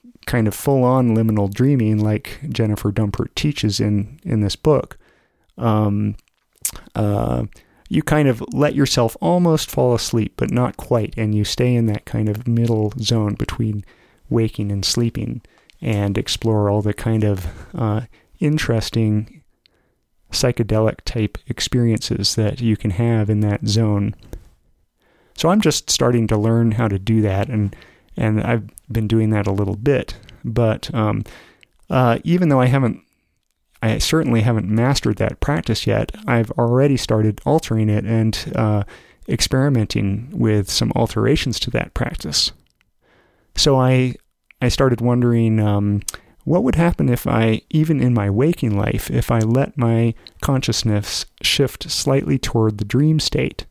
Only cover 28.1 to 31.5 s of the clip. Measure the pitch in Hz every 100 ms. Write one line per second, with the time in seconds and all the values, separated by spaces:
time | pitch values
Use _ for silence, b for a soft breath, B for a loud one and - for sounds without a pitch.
28.1 | - 110 110 - 117 104 - - 113 107
29.1 | 110 110 107 101 98 98 95 135 127 -
30.1 | B B B 123 113 113 - - 110 107
31.1 | 107 B B B